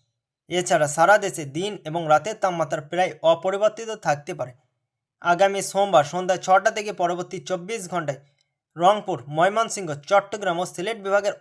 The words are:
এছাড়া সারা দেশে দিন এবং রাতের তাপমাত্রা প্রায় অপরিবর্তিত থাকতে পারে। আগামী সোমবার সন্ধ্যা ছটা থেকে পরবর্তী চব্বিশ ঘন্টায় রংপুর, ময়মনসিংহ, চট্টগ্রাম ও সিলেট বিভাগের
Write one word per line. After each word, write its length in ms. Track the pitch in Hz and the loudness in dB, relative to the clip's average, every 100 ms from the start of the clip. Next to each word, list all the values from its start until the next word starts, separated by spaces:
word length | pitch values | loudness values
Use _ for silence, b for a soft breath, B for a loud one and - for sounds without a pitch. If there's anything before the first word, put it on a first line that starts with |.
| _ _ _ _ - | _ _ _ _ -6
এছাড়া 380 | 175 175 170 147 | -4 0 2 2
সারা 280 | 151 175 208 | 4 6 6
দেশে 260 | 196 170 | 2 -6
দিন 280 | 139 147 202 202 | -8 -8 -8 -8
এবং 180 | 156 165 160 | -8 -4 2
রাতের 280 | 151 196 220 | 2 2 -2
তাপমাত্রা 420 | 190 175 151 156 143 | -2 -2 -4 -4 -4
প্রায় 240 | 175 185 - | -2 -2 0
অপরিবর্তিত 680 | 160 165 185 196 208 214 226 214 | 2 2 0 0 0 0 -8 -6
থাকতে 300 | 160 147 147 | -2 -4 -6
পারে। 180 | 156 135 - _ _ _ _ _ _ | -10 -10 -12 _ _ _ _ _ _
আগামী 380 | 170 175 196 196 | -2 2 2 2
সোমবার 420 | 190 196 202 170 | -2 0 4 4
সন্ধ্যা 320 | 143 180 180 180 | 4 -2 -2 -2
ছটা 340 | 190 190 208 | 4 4 4
থেকে 220 | 208 208 | -2 -6
পরবর্তী 460 | 190 175 175 175 185 | -2 -2 -2 -8 -12
চব্বিশ 420 | 147 185 180 226 175 | -6 -8 -6 -8 -6
ঘন্টায় 320 | 180 147 135 _ _ _ _ _ 156 | -6 -4 -8 _ _ _ _ _ 2
রংপুর, 420 | 175 208 196 151 135 | 4 4 -2 -8 -4
ময়মনসিংহ, 640 | 151 185 214 220 208 175 143 - | 2 2 2 -2 -4 -8 -8 0
চট্টগ্রাম 500 | 196 196 214 196 170 | 2 2 -4 -4 -4
ও 60 | 180 | -4
সিলেট 320 | - 196 220 | -6 -8 -6
বিভাগের 320 | 196 202 202 - | 0 0 0 -4